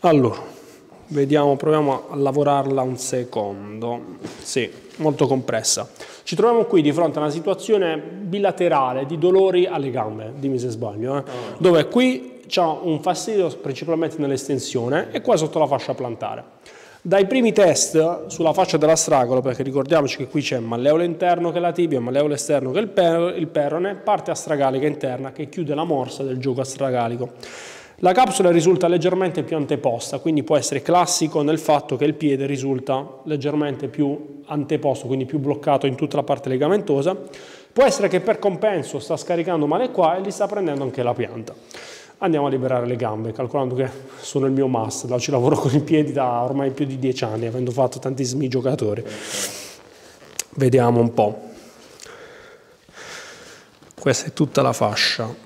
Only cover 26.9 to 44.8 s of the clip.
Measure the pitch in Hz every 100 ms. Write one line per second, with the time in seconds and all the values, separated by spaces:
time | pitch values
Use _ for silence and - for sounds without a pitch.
26.9 | 123 117 120 120 - - - - - -
27.9 | - 180 185 247 - 185 170 160 180 175
28.9 | 175 170 185 185 170 143 160 139 147 135
29.9 | 117 - 139 170 151 127 151 120 139 -
30.9 | 175 175 - 156 156 147 156 160 147 147
31.9 | 127 147 151 156 135 139 139 135 131 127
32.9 | 135 151 - - 151 139 147 147 127 135
33.9 | - 143 147 - - - 151 139 151 147
34.9 | 131 120 131 127 156 139 135 - 139 139
35.9 | 127 151 151 131 135 - 131 147 202 196
36.9 | 139 147 196 - - - - - - 269
37.9 | - 196 180 202 214 202 175 214 185 127
38.9 | 143 - 151 - 170 170 170 147 170 254
39.9 | 254 165 180 196 190 202 208 180 139 135
40.9 | 123 120 123 107 113 104 - - - -
41.9 | - - - 190 156 143 135 127 127 120
42.9 | 123 120 110 113 110 127 147 127 127 127
43.9 | - - - - 143 135 135 131 123